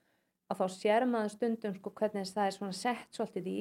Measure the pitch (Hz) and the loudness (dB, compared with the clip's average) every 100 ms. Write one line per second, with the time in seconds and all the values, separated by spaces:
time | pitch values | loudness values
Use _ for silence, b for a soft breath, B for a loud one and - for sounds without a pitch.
0 | b b b b - - 190 185 214 220 | b b b b -6 0 0 2 4 6
1 | 247 233 214 214 240 226 208 190 202 - | 4 2 0 0 0 0 -4 -6 -10 -2
2 | 214 202 190 208 196 196 202 185 247 233 | 0 0 -4 0 0 0 -6 -2 -2 -2
3 | - - 220 185 180 190 | -6 -6 -4 -4 -4 -2